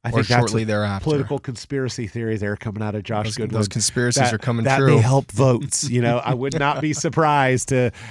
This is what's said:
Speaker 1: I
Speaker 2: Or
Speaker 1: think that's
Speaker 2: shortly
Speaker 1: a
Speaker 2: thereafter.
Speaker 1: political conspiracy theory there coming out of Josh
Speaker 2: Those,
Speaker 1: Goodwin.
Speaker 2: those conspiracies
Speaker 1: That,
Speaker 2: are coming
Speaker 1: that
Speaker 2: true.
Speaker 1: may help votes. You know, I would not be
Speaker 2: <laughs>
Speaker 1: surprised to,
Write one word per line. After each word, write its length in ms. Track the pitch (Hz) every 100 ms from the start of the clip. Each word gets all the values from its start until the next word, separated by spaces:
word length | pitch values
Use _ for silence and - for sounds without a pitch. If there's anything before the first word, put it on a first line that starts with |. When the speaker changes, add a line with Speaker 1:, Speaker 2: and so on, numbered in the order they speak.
Speaker 1:
I 60 | 120
Speaker 2:
Or 20 |
Speaker 1:
think 160 | 117 107
that's 140 | 120
Speaker 2:
shortly 220 | 117 113
Speaker 1:
a 20 |
Speaker 2:
thereafter. 400 | 110 104 104 98
Speaker 1:
political 340 | 156 147 110 143
conspiracy 680 | - 117 - 139 131 - 107
theory 280 | 117 113
there 220 | 110 101 104
coming 260 | 113 104
out 100 | 107
of 100 | 104
Josh 240 | 101 107 107
Speaker 2:
Those, 100 | 110
Speaker 1:
Goodwin. 200 | 107 110
Speaker 2:
those 120 | 104
conspiracies 540 | 117 - 123 123 120
Speaker 1:
That, 100 | 123
Speaker 2:
are 40 | 110
coming 280 | - 117
Speaker 1:
that 140 | 113 135
Speaker 2:
true. 180 | 135 139
Speaker 1:
may 40 |
help 300 | 113 135 -
votes. 580 | 104 131 120 143 - 139
You 120 | 120
know, 160 | 120 120
I 160 | 117
would 260 | 127 135 151
not 220 | 143 139
be 100 | 151
Speaker 2:
<laughs> 0 |
Speaker 1:
surprised 760 | 143 170 165 156 147 131 127 -
to, 220 | 131 123 - -